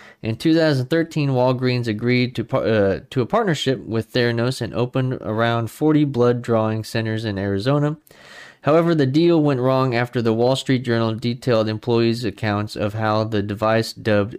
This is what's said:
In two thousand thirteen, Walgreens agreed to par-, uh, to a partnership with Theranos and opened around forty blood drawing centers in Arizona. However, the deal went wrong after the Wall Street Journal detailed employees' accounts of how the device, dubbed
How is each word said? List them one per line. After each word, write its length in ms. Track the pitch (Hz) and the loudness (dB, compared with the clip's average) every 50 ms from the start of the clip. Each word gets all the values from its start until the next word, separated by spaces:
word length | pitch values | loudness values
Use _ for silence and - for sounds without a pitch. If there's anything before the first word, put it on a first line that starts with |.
| - - - _ | -20 -20 -16 _
In 140 | - 110 113 | -6 -6 -4
two 180 | - - 165 160 | -2 0 2 2
thousand 340 | 165 160 156 143 131 123 | 4 4 2 2 0 0
thirteen, 420 | - 160 165 160 160 - 156 143 139 | 0 0 0 0 0 -2 -2 0 0
Walgreens 580 | 131 123 127 131 127 120 127 127 123 123 120 | 2 2 2 2 2 0 0 0 0 0 -2
agreed 480 | 117 104 107 120 123 123 123 123 123 - | -2 -2 -2 0 0 2 2 0 0 -2
to 80 | 120 113 | -6 -6
par-, 220 | - 135 - - | -4 -2 -2 0
uh, 340 | 101 113 107 98 98 90 - - - | 2 2 2 2 2 0 -2 -6 -6
to 100 | - 131 | -4 -4
a 40 | 117 | -2
partnership 540 | - 196 226 226 190 151 - - 131 131 101 - | 0 0 0 0 0 -2 -2 -2 -2 -2 -4 -4
with 260 | - 110 113 - - | -6 -4 -4 -4 -2
Theranos 500 | - 127 120 120 117 117 117 127 127 - | -2 0 0 0 0 0 -2 -2 -2 -4
and 120 | 117 98 - | -6 -6 -4
opened 400 | 110 123 127 - 135 127 127 127 - | -4 -4 -2 -2 -2 -2 -2 -4 -6
around 480 | - 90 110 110 117 117 117 117 113 110 | -6 -4 -2 0 0 0 0 0 -2 -6
forty 360 | - - 151 156 151 147 151 | -4 -2 0 2 2 2 2
blood 360 | 139 131 120 120 123 123 120 | 0 2 2 2 2 2 0
drawing 420 | 120 120 113 110 110 110 110 110 107 | 0 0 0 2 2 0 -2 -4 -6
centers 400 | - - 117 110 110 110 110 113 | -6 -4 -4 -4 -2 -4 -4 -4
in 140 | 110 98 | -4 -4
Arizona. 600 | 95 101 101 98 98 101 135 143 147 147 151 156 - _ - - - - - - - - - - _ | -2 -2 -2 -2 0 0 0 0 0 0 -2 -4 -6 _ -20 -20 -20 -20 -20 -20 -20 -20 -20 -16 _
However, 340 | - 139 151 170 165 170 165 | 0 2 2 4 4 2 2
the 100 | 156 135 | 2 2
deal 360 | 127 135 156 170 175 170 160 | 2 2 4 4 4 4 4
went 180 | 147 147 139 123 | 4 2 2 2
wrong 320 | 127 131 131 131 131 131 117 | 2 2 2 2 2 0 0
after 280 | 117 120 120 - 123 | 0 -2 -2 -2 -2
the 120 | 113 117 110 | 0 0 2
Wall 220 | 113 120 127 131 | 2 2 2 2
Street 280 | 127 - - 135 123 127 | 0 0 0 0 0 0
Journal 300 | 120 117 113 113 113 110 | 0 0 0 0 0 -2
detailed 560 | 107 - 120 120 127 - 131 117 110 110 110 | -2 -4 -4 -4 -4 -2 0 2 2 2 0
employees' 560 | 107 107 - 123 117 117 113 113 113 123 123 | -2 -4 -2 0 2 2 2 2 0 0 -4
accounts 500 | 98 95 - 117 107 104 104 104 104 - | -6 -6 -4 -4 -2 -2 -2 -4 -4 -4
of 200 | - 104 104 107 | -4 -4 -4 -2
how 280 | 113 110 107 107 110 110 | -2 -2 0 0 0 0
the 200 | 110 113 104 98 | 0 -2 -2 -2
device, 500 | 104 101 101 110 110 113 113 110 - - | -2 -2 -2 0 2 2 2 0 -2 -6
dubbed 420 | - 107 110 104 104 101 113 - | -6 -2 0 2 2 2 0 -4